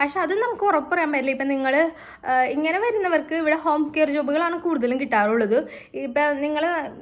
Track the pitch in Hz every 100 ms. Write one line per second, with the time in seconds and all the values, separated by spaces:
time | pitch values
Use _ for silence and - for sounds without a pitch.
0 | 285 330 311 392 480 440 403 320 302 349
1 | 311 294 262 262 269 269 269 277 330 320
2 | - - - 254 254 277 311 359 466 440
3 | 370 320 311 320 311 311 320 302 294 311
4 | 302 294 277 294 339 339 339 294 240 254
5 | 277 226 208 226 214 233 - - - 262
6 | 269 285 294 285 294 302 330 339 277 220